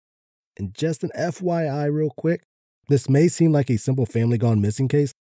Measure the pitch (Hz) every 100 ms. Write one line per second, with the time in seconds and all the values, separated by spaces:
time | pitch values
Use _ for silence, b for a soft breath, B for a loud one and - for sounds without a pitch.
0 | _ _ _ _ _ - 98 104 160 160
1 | 170 - 165 - 180 170 156 143 147 151
2 | 156 - 160 175 - _ _ _ - 139
3 | - 139 170 - 165 147 131 113 - 131
4 | 113 117 117 117 117 107 104 107 135 147
5 | 139 - _